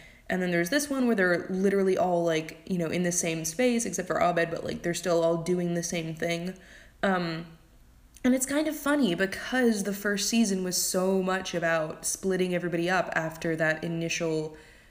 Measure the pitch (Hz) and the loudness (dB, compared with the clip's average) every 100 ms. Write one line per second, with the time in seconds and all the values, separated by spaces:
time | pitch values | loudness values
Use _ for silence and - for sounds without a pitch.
0 | - - - 185 180 175 175 294 285 269 | -20 -20 -4 -2 0 2 2 0 0 0
1 | 247 214 180 170 - 185 196 196 190 185 | 2 4 4 2 0 0 2 4 2 2
2 | 180 175 170 160 160 - - 180 160 170 | 2 2 2 0 -2 -12 -4 -2 0 0
3 | 175 175 170 160 160 - 254 233 214 175 | 0 0 -2 -2 -4 0 2 2 -2 -4
4 | 175 160 175 170 165 160 - 160 170 170 | -2 2 2 4 0 -2 -6 -4 -4 -2
5 | 185 170 165 170 165 180 175 170 165 175 | 0 2 4 2 0 0 0 -2 -2 -4
6 | 160 160 170 170 175 185 - - - - | -6 -4 -4 -4 -6 -10 -16 -20 -20 -4
7 | 202 185 170 165 165 165 - - - - | 0 0 -2 -6 -10 -20 -20 -20 -20 -20
8 | - - 254 262 262 285 311 302 277 294 | -20 -2 2 2 2 0 -2 -2 0 2
9 | 220 170 190 - - 254 240 214 196 196 | 2 2 -2 -2 -4 2 2 2 -2 -2
10 | 208 202 - 233 214 190 180 175 - 185 | -2 -2 2 2 2 2 0 -2 0 0
11 | 185 190 185 185 185 175 165 165 156 - | 2 2 2 -2 -2 -2 0 0 -2 -4
12 | - - 190 185 185 175 170 165 170 180 | -6 -4 -2 0 0 0 0 -2 0 0
13 | 170 170 160 160 170 160 160 156 170 165 | 0 -2 -4 -4 -4 0 0 0 -2 -4
14 | 165 - 165 156 156 - - - - | -2 -2 -2 -2 -4 -10 -20 -20 -20